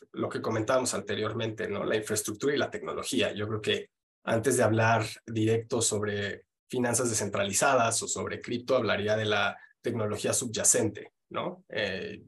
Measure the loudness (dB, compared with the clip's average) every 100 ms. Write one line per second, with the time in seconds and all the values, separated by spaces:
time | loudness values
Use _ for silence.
0 | -12 -6 -4 -2 -2 0 2 2 2 -2
1 | -4 -2 -2 -2 -4 -4 -4 -2 0 0
2 | 0 -4 -4 -2 0 0 0 -4 -6 -6
3 | -2 0 0 0 -4 -4 -2 -2 -4 _
4 | _ _ -2 0 2 4 4 4 4 4
5 | 0 -8 -6 0 2 2 2 0 0 0
6 | -2 -2 -4 -6 -14 _ -6 -2 0 2
7 | 0 0 -2 -2 0 2 4 6 4 2
8 | -2 -4 -4 -6 -4 -4 2 2 2 0
9 | 0 0 2 2 0 -4 -14 _ -4 -2
10 | -2 -2 0 0 -2 0 2 4 2 -4
11 | -14 _ -10 -6 -6 -8 -8 -4 -2 -4
12 | -6 -10